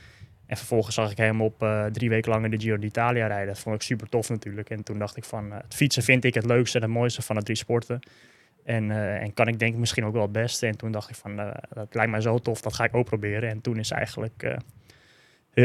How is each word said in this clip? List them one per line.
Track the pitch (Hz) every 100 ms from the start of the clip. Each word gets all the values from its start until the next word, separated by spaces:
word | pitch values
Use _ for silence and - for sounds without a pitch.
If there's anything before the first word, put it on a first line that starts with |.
| - - - - -
En | 110
vervolgens | - 117 104
zag | - 107
ik | 104
hem | 110 110
op, | 110 -
eh, | 107 107
drie | 107 110 117
weken | 110 113
lang | 110
in | 110
de | 110
Giro | 110 104
d'Italia | 107 117 117 120 110
rijden. | 101 98
Dat | 98
vond | -
ik | 107
super | - 113 107
tof | 120 -
natuurlijk. | 110 104 101 104
En | 110
toen | - 107
dacht | 104 -
ik |
van, | - 110 104
eh, | 104
"Het | -
fietsen | - 143 -
vind | 117 127
ik | 127
het | 117 113
leukste | 120 120 120
en |
het | 110
mooiste | 117 120 -
van | - 110
de |
drie | 104 107
sporten. | - 120 - 120 - - - _ _ _
En, | - 113 104
eh, | 107 101 104
en | 104
kan | - 117
ik | 113
denk | 113
ik | 117
misschien | 117 -
ook | 107
wel | 113
het | 101
beste." | 107 120 - 117
En | 107
toen | 110
dacht | 107 -
ik | -
van, | 104 104
eh, | 104 - -
"Dat | - 104
lijkt | 113 113
mij | 107
zo | 113 120
tof, | 120 110
dat | 110
ga | -
ik | 117
ook | 120
proberen." | 123 107 104 104 113
En | 107
toen | 127 110
is | 107
eigenlijk, | - 110 - 110 -
eh, | - - - - - - _ _ _ _ _
eh, | -